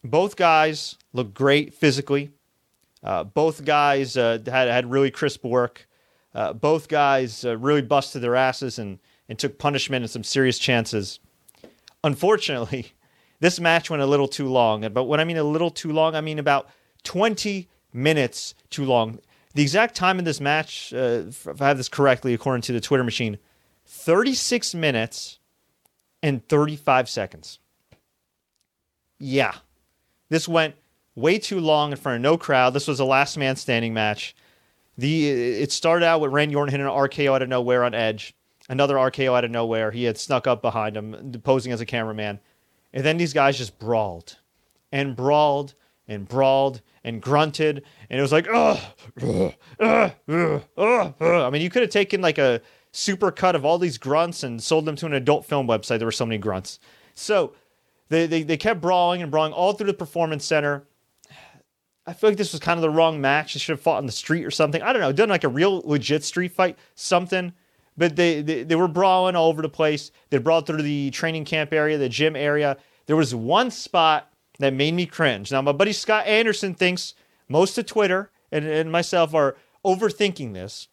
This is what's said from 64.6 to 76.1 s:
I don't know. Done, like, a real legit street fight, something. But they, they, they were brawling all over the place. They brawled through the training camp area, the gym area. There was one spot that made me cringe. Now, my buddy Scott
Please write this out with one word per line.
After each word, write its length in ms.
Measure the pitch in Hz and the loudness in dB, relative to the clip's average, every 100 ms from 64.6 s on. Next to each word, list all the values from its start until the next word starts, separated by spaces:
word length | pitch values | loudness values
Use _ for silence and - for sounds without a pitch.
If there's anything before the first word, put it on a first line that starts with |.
| 151 151 | 0 0
I 140 | 208 | 0
don't 80 | 254 | 0
know. 100 | 180 | 0
Done, 160 | 160 214 | 2 2
like, 160 | 185 | 2
a 40 | 147 | 0
real 340 | 127 190 190 | 2 2 0
legit 400 | - 147 113 147 | -2 -2 0 -2
street 280 | - - 180 | -2 -4 -4
fight, 260 | - 185 - _ | 0 0 0 _
something. 580 | - - 175 180 185 180 - _ _ _ - | -14 0 0 2 -4 -4 -12 _ _ _ 0
But 180 | 165 151 | 0 4
they, 240 | 170 151 | 2 2
they, 220 | 147 151 | -2 -4
they 140 | 147 165 | 0 2
were 120 | 180 | 2
brawling 480 | 160 196 185 185 180 | 2 4 4 2 4
all 120 | 160 | 2
over 120 | 156 | 2
the 80 | 156 | -6
place. 420 | - 156 147 - _ _ | 0 0 0 -8 _ _
They 80 | 139 | 0
brawled 280 | 127 165 151 | 4 2 2
through 160 | 156 | -4
the 280 | 147 147 139 | -2 -2 -4
training 340 | - 165 160 | -4 -4 -4
camp 300 | 147 160 147 | -4 -4 0
area, 240 | 160 151 151 | 0 0 0
the 100 | 131 | -2
gym 260 | 113 156 | 0 0
area. 440 | 147 147 147 143 135 _ _ - | 0 0 0 0 -2 _ _ 0
There 100 | 156 | 0
was 180 | 139 | 2
one 360 | 120 113 185 254 | -2 0 2 0
spot 640 | - - 180 160 151 - _ _ _ | -6 -2 2 4 2 -2 _ _ _
that 140 | 139 | -2
made 220 | 131 147 | 0 -2
me 100 | 170 | 0
cringe. 480 | 175 - 151 104 107 | -4 0 0 0 -2
Now, 80 | 135 | 0
my 120 | 139 | 0
buddy 200 | 143 202 | 2 0
Scott 340 | 202 - | 0 0